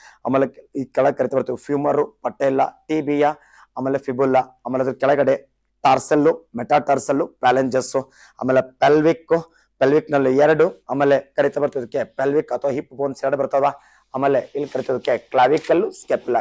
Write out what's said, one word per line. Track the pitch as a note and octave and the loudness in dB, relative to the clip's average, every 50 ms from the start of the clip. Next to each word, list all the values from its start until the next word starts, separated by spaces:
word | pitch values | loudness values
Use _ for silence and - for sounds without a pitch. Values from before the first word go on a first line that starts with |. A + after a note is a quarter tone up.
| - - - _ _ | -20 -20 -20 _ _
ಆಮೇಲೆ | A#2+ C3 C3+ C#3 B2 A#2+ - - _ _ C#3 | -2 0 0 0 0 -4 -12 -20 _ _ -10
ಈ | C3 - _ - | -10 -6 _ 0
ಕೆಳಗೆ | C3 C#3+ C3 - | 0 0 0 0
ಕರಿತಾ | C3 A#2+ C3 C3+ | -4 -2 0 -2
ಬರ್ತೀವಿ | B2 - B2+ A#2 - - | -2 -2 -6 -8 -6 -4
ಫ್ಯೂಮರ್, | C#3+ C#3+ C#3+ C#3+ C#3 C#3+ D3 C#3+ - _ _ | -4 -2 0 0 0 0 0 -2 -4 _ _
ಪಟೇಲ, | B2 G#2+ _ C#3 C#3 C3+ C3+ C#3 - - _ _ _ | -10 -6 _ -2 0 0 0 -2 -2 -4 _ _ _
ಟಿಬಿಯಾ, | D#3 D#3 D3 C3+ D3 C#3+ D3 C#3+ D3+ - _ _ _ _ - _ _ C3 | -4 -4 -2 -2 0 0 0 0 0 -4 _ _ _ _ -20 _ _ -8
ಆಮೇಲೆ | B2+ C3+ C3+ C3+ - | -6 -4 -4 -4 -4
ಫಿಬುಲಾ, | - C3 B2 C#3 C3+ C3 B2+ B2+ - _ _ _ | -6 -2 -2 0 2 2 0 0 0 _ _ _
ಆಮೇಲೆ | B2 B2+ B2+ C3 | -8 -4 -4 -2
ಅದ್ರ | C3 B2+ - - | -4 -4 -2 0
ಕೆಳಗಡೆ | C3 D3 C#3 C#3+ C3+ C3+ - - _ _ _ _ _ _ _ - | 0 2 2 2 0 0 -2 -4 _ _ _ _ _ _ _ 2
ಟಾರ್ಸೆಲ್, | C#3+ C3 C3 - - D#3 D3+ C#3+ D#3+ E3+ - - _ _ A2+ | 2 2 2 2 0 0 2 2 2 0 0 -6 _ _ -10
ಮೆಟಾಟಾರ್ಸಲ್, | A#2+ - D3 D3 C3 - C#3 C3 B2 - C#3 C#3 E3 - - _ - | -4 0 0 0 2 2 0 -2 0 -2 -2 -2 -4 -6 -8 _ 0
ಪ್ಯಾಲೆಂಜಸ್, | B2+ B2 C3 C3+ C3 A#2+ C3 A#2+ - - C3+ B2+ - _ _ - - _ - | 0 2 2 0 0 -2 -4 -4 -2 -4 -6 -6 -6 _ _ -20 -20 _ -8
ಆಮೇಲೆ | B2+ B2+ C3 C3 B2+ - - _ - | -4 0 0 0 0 -2 -4 _ 2
ಪೆಲ್ವಿಕ್, | C#3 D3 D#3 D3+ D#3+ E3 D#3+ - _ D#3+ E3 E3 - _ _ _ _ _ _ C3 | 4 4 4 4 2 0 0 -2 _ -2 -2 -2 -6 _ _ _ _ _ _ 0
ಪೆಲ್ವಿಕ್ | C3 C#3+ D#3 D3+ D3+ D3+ | 2 2 2 0 0 -2
ನಲ್ಲಿ | C#3 C3+ C3 B2+ C3+ D3 | 0 0 2 2 4 4
ಎರಡು, | D3+ D#3+ D3+ D#3+ F#3 F#3 - _ - B2+ | 4 4 4 2 2 0 -6 _ -8 -4
ಆಮೇಲೆ | C#3 C#3+ C#3+ C#3 C3+ - - _ | 0 2 2 2 2 0 -4 _
ಕರಿತಾ | - C#3+ C#3 C#3 D3 C#3 | -2 -2 0 0 -2 -4
ಬರ್ತಿದ್ದಕ್ಕೆ | C#3+ - C#3 B2 A2 - C#3 A#2 G#2 _ - | -2 -2 -4 -8 -6 -6 -6 -6 -6 _ -4
ಪೆಲ್ವಿಕ್ | C3+ C#3 C#3+ D3+ D3 - B2 | -4 0 0 0 -2 -2 -6
ಅಥವಾ | B2 - C#3+ B2+ | -4 -4 -4 -4
ಹಿಪ್ | C#3 D3 - - A#2+ | -4 -8 -10 -10 -8
ಬೋನ್ಸ್ | C#3 C#3 C3 - - | -6 -6 -6 -4 -4
ಎರಡು | C3+ C#3+ C3+ | -4 -2 -2
ಬರ್ತಾವ. | C#3 C3 - C#3 C3+ C#3 C#3 - _ _ _ _ _ _ - | -4 -2 0 0 0 0 -2 -4 _ _ _ _ _ _ -8
ಆಮೇಲೆ | C3 C3+ C#3 C#3 B2+ A#2 - _ | -2 0 0 0 0 -2 -4 _
ಇಲ್ಲಿ | C#3+ D3 C3+ - | -8 -8 -6 -6
ಕರಿತಿದ್ದಕ್ಕೆ | C3 B2+ - C3+ B2 A2 - B2 A2 - _ - | -8 -6 -4 -6 -4 -2 -2 -2 -4 -4 _ 0
ಕ್ಲಾವಿಕಲ್, | C3 B2+ B2+ D3 D#3+ - - E3+ E3 G#3 - - - | 2 2 4 2 0 0 0 0 0 0 -2 -6 -10
ಸ್ಕೆಪುಲಾ, | - - C3+ A#2+ - - B2 A#2 | -6 -4 -4 -4 -2 -2 -4 -4